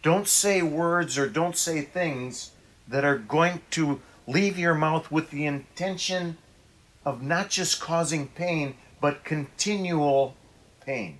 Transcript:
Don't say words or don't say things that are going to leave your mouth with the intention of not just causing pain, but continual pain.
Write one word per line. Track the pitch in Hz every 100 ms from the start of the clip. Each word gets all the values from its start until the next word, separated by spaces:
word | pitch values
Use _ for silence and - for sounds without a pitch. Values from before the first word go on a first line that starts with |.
Don't | 156 180 202
say | - 202 190
words | 170 151 170 175 165 131
or | 135
don't | 156 175 170
say | - 160
things | 143 180 170 131 127 123 - - - _ -
that | 131
are | 143 139
going | 107 147 170 175 -
to | - 151 139 - - -
leave | 143 202 180
your | 170 156
mouth | 156 160 -
with | 156 156
the | 143 147
intention | 143 - - 185 185 - 185 170 165 - - _ _ _ _
of | 143 120
not | 135 170 196
just | - 180 -
causing | - 165 165 156 139
pain, | - 175 160 139 131 - -
but | 147 143
continual | - 151 139 - 208 208 180 165 147 139 135 - - - - _
pain. | - 131 92 71